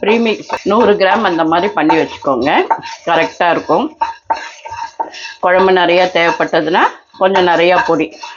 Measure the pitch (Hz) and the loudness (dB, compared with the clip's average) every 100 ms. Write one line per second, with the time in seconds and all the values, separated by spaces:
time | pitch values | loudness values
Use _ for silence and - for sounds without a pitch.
0 | 196 233 233 202 - - - 214 208 208 | 0 0 0 -4 -6 -6 0 2 4 4
1 | 190 208 202 165 160 170 202 170 151 160 | 2 2 0 0 0 0 0 0 0 2
2 | 139 - 143 127 139 226 370 - - - | -2 -4 -4 -2 0 0 0 -4 -6 -10
3 | - 165 160 - 175 160 - 165 302 - | -2 0 0 -2 0 0 0 -2 -2 -4
4 | 906 - - - - - - 906 - - | -8 -8 -6 -6 -8 -18 -16 -14 -12 -10
5 | - - - - 185 185 190 185 170 180 | -12 -12 -16 -4 0 2 4 4 4 2
6 | 180 180 170 165 156 165 156 196 440 - | 2 0 0 0 0 0 0 0 0 -4
7 | _ - 196 196 175 165 175 180 175 165 | _ -2 0 2 2 2 2 2 2 -2
8 | 156 - - | -2 -8 -20